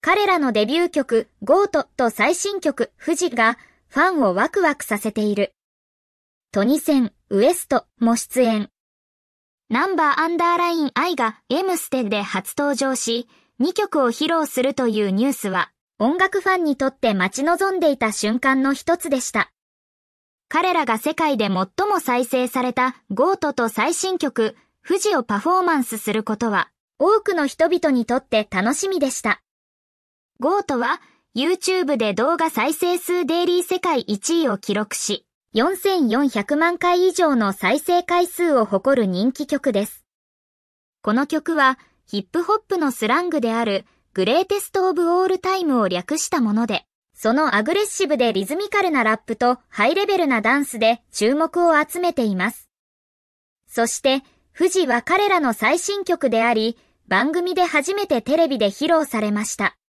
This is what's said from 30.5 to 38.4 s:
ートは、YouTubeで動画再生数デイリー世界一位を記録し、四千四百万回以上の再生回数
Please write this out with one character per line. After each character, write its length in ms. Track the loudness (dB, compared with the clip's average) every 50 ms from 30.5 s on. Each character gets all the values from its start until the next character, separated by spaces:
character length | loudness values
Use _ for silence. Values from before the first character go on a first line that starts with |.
| 0 0
ー 20 |
ト 160 | 0 -2 -2 -2
は、 220 | 0 -2 -4 -4 _ _ _ _ _ _ _
YouTube 640 | -4 0 0 0 -2 0 -2 0 0 0 0 0
で 160 | 0 0 -2
動 240 | 0 0 0 0 0
画 140 | 0 0 -2
再 240 | 0 -2 -2 -2 -2
生 240 | -2 -2 -2 -2 -2
数 260 | -2 -2 -2 -2 -2
デ 200 | -2 -2 0 0
イ 20 |
リ 140 | 0 0 0
ー 20 |
世 180 | 0 -2 -4 -2
界 220 | -2 0 -2 -2
一 400 | -2 -2 -6 -4 -2 -2 0 0
位 60 | 0 0
を 80 | -2 -4
記 160 | -4 -4 -2
録 200 | -2 -2 -4 -6
し、 300 | -8 -6 -6 -6 -6 _ _ _ _ _ _ _
四 200 | 0 0 2 0 0
千 320 | 0 0 2 2 2 2
四 180 | 2 2 0 0
百 300 | 0 -2 -2 -2 0 0
万 180 | 2 0 0
回 320 | 0 0 2 2 4 2 2
以 40 |
上 220 | 2 2 2 2 4
の 200 | 2 2 0 -2
再 260 | 0 0 0 0 0
生 220 | 0 2 0 0
回 240 | 2 0 0 0 0
数 260 | 0 -2 -2